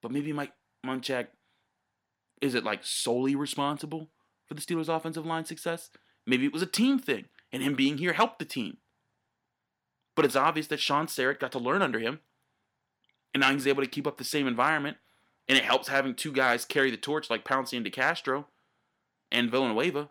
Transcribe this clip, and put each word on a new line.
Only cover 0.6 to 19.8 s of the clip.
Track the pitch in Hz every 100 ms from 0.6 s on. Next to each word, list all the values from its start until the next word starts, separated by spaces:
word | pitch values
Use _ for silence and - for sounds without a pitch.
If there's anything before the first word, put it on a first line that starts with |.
| _ _ 131
Munchak | 131 123 131 - _ _ _ _ _ _ _ _ _ _ _
isn't, | 139 120 104
like, | 104
solely | - - - 120 131 139
responsible | 147 - 143 147 151 156 156 _ _ _ _
for |
the | 151
Steelers' | - 170 156 165
offensive | 165 160 160
line | 165 160
success. | 160 - 170 - _ _ _ -
Maybe | 127 139
it |
was | 156
a | 185
team | - 247 277
thing, | 262 117 - _ _
and | 127
him | 135 135
being | 135 143
here | 175
helped | 170 226 -
the | -
team. | - 104 - _ _ _ _ _ _ _ _ _ _ _ _ _ -
But | 147
it's | 135
obvious | 147 156 151
that | 151
Sean | - 143 160
Sarrett | - 131 147
got | 131
to | 135
learn | 120 175
under | 170 113
him, | 113 156 _ _ _ _ _ _ _ _ _ _ _
and | 135
now | 135
he's | 139 131
able | 135
to | 135
keep | 147 143
up | 143
the |
same | 127 151 135
environment, | 120 135 156 143 - _ _ _ _ -
and | 131
it |
helps | 117 127 131
having | 139 135 120
two | 160
guys | 135 131 117 -
carry | 147 135
the | 113
torch | - 151 -
like | 113 -
Pouncey | 135 123 123
and | 104
DeCastro | 117 135 170 - 135 147 _ _ _ _ _ _ _ _
and | 123 120
Villanueva. | 127 131 107